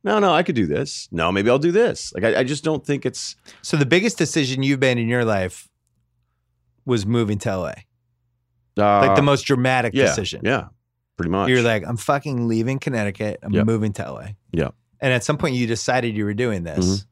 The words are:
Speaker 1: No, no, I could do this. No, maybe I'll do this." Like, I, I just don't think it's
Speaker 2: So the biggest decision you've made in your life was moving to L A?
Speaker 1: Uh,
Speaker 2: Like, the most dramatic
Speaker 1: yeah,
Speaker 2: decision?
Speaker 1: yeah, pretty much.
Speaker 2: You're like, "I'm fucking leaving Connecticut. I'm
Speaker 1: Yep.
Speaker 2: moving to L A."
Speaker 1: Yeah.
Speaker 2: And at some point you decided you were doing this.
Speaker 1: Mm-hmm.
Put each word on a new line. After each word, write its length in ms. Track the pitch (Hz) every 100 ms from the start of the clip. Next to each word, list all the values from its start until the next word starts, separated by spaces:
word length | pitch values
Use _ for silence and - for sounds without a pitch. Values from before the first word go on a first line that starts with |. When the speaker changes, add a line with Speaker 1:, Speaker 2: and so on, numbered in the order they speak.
Speaker 1:
No, 160 | 202 208
no, 120 | 196
I 120 | 160
could 100 | 180
do 120 | 131 87
this. 420 | 78 147 - -
No, 220 | 87 82
maybe 180 | 98 104
I'll 80 | 131
do 140 | 165
this." 400 | 185 233 - -
Like, 80 | -
I, 180 | 113 -
I 40 |
just 180 | 131 147
don't 240 | 160 156 -
think 180 | 143
it's 300 | 127 - - - - -
Speaker 2:
So 140 | - 156
the 100 | 135
biggest 300 | 175 226 -
decision 460 | 156 165 131 131
you've 160 | 135 139
made 180 | 131 120
in 100 | 113
your 160 | 123
life 440 | 117 101 92 - - _ _ _ _ _ _ _ _ _ _ _ -
was 180 | 120
moving 340 | 98 120 107 104
to 80 | 113
L 160 | 95 80
A? 80 | - _ _ _ _ _ _ _ _ _ -
Speaker 1:
Uh, 200 | 104 101 131
Speaker 2:
Like, 80 | 98
the 60 |
most 200 | 143 139
dramatic 520 | - 131 127 127 120
Speaker 1:
yeah, 100 | 120
Speaker 2:
decision? 380 | 117 - 92 -
Speaker 1:
yeah, 220 | 107 123 - _ _ _ _ -
pretty 140 | 85
much. 180 | 95 98
Speaker 2:
You're 140 | 127
like, 200 | 117 110
"I'm 120 | 82 120
fucking 500 | - 143 147 127 117
leaving 320 | 113 117 135
Connecticut. 600 | - 120 104 98 107 -
I'm 100 | -
Speaker 1:
Yep. 140 | 101 110
Speaker 2:
moving 260 | 113 107
to 120 | 98 65
L 120 | 65
A." 180 | 85 104 _
Speaker 1:
Yeah. 160 | 82 71 _ _ _
Speaker 2:
And 120 | 135
at 100 | 123
some 140 | - 147
point 180 | 165
you 120 | 127 117
decided 500 | 113 - 131 120 107
you 80 |
were 80 | 104
doing 280 | 104 123 98
this. 160 | 85 76
Speaker 1:
Mm-hmm. 260 | 90 98 98